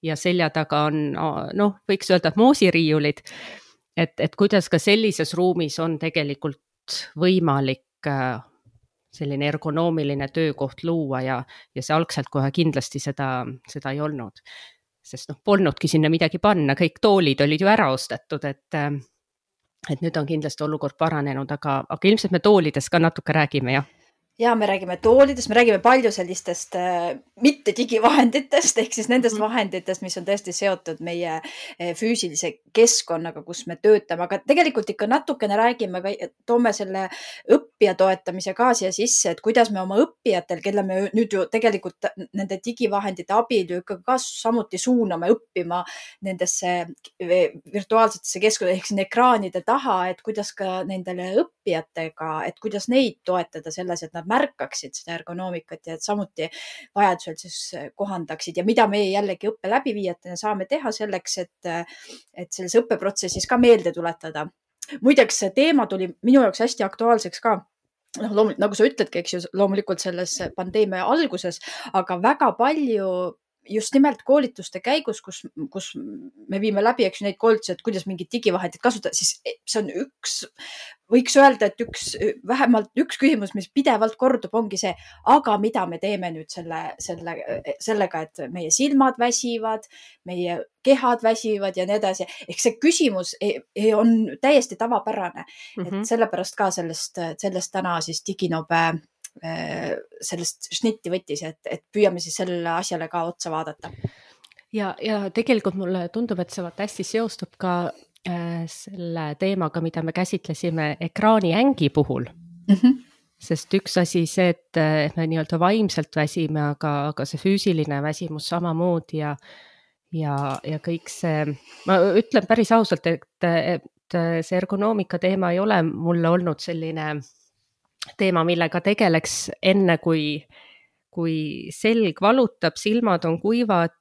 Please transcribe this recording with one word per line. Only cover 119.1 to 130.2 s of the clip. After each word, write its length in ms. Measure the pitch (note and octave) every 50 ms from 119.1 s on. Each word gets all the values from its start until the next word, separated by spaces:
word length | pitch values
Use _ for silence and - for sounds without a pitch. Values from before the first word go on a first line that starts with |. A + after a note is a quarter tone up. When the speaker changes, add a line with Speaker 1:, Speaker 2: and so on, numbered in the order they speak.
| - D#3
Speaker 1:
ja, 140 | D3+ D3 C#3+ - _ - - - - _ _ _ _ _ _ _ _ _
ja, 240 | - D#3+ D#3 D3 C#3+ C#3 C#3+ C3+ C3+ -
ja 160 | - - D#3 D3+
kõik 320 | - F3 E3+ E3 _ -
see, 380 | - - - E3+ D#3 D3+ D3+ D3 D3 - _ - - - - -
ma 80 | F#3+ F#3 E3+ G3+ F3 G#3
ütlen 260 | A3+ - - A3+ G3+
päris 240 | - A3 A#3+ A3 -
ausalt, 380 | A3+ A3+ G#3+ - F#3 - - E3+
et, 360 | E3+ - - _ _ _ - F3
et 720 | E3+ E3 - E3 F3 D3 _ - _ _ _ _ - F3 E3 E3+ E3+ E3 E3
see 140 | - F#3 F3+
ergonoomika 600 | F#3 - G3+ G3 G#3 G#3+ A3+ G#3 F#3 _ - E3+
teema 340 | - F#3 G3 G3 F#3 F3
ei 80 | E3+ F3+
ole 200 | G3 G#3+ G#3+ F3+
mulle 460 | E3 E3 - - D#3+ E3+ F3 E3+ E3 E3
olnud 320 | E3+ F3+ F3+ E3+ D3+ -
selline 540 | - - E3+ E3 D#3+ D#3+ D#3+ D#3+ D#3 D3+ D3+ D3 C3 - _ _ _ _ _ _ _ _ _ _ _ _ _ _ - - - -
teema, 260 | G3+ F#3+ F3+ E3+ D#3+
millega 360 | E3+ F3 E3+ E3+ D#3+ - F3 -
tegeleks 640 | G3 G#3 - - E3+ E3 D#3+ - - - - - - - _
enne, 360 | - F#3 F#3+ G3+ G3 F3+ E3+ D#3
kui, 400 | - E3+ E3 D#3